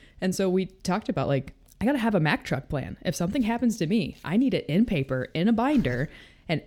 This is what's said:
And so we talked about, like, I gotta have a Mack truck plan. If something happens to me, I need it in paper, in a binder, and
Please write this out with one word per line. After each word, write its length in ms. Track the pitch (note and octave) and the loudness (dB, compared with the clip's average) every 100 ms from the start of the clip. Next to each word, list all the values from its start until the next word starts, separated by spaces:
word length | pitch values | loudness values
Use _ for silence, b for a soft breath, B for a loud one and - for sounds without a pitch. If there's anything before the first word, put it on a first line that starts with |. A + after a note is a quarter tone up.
| B B | B B
And 140 | F#3 F#3 | -4 0
so 120 | F#3+ | 2
we 160 | F#3 F#3 | 0 -2
talked 420 | - - F#3 - | -6 -4 -2 -2
about, 180 | E3+ C3+ | -2 0
like, 260 | C#3 C3 - - - | 0 -2 -14 -18 -4
I 60 | G#3+ | 0
gotta 120 | C#4+ | 0
have 160 | A3+ | 2
a 60 | G3+ | 2
Mack 240 | D3+ D#3 - | 2 0 -2
truck 240 | C3 - | -6 -4
plan. 260 | C#3+ - - | -6 -6 -8
If 120 | - - | -4 -2
something 260 | E3+ C#4 | -2 0
happens 380 | G#3+ A#3 A#3+ A3 | 0 2 0 0
to 80 | D#3+ | 0
me, 300 | A3 D#3+ - | 0 -2 -6
I 140 | - G3 | -2 2
need 160 | C4 | 2
it 140 | F3+ - | 0 0
in 180 | E3 B3 | 2 2
paper, 440 | F3 C3 C3 B2 | 0 -2 -4 -4
in 140 | D#3 G3 | 0 2
a 60 | |
binder, 560 | A3 B3+ D4 C#3+ B2 D3+ B B B B | 2 2 2 0 -2 -6 B B B B
and 140 | D3+ | -4